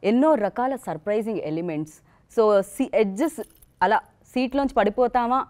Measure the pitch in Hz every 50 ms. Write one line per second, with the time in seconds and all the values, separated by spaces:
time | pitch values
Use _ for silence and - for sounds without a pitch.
0 | - 185 220 247 269 311 311 254 214 190 - - 247 262 277 240 - - 165 156
1 | _ 208 208 214 220 220 220 175 - 156 156 160 170 175 160 151 156 156 - -
2 | _ _ _ _ _ _ - - 220 214 208 196 190 - - - 269 - - 202
3 | 220 196 190 196 277 330 - - 214 - _ _ - _ _ _ - 185 214 202
4 | - _ _ _ _ _ - 254 254 254 254 277 277 269 - 240 202 254 208 -
5 | 254 240 - 254 240 233 247 254 - -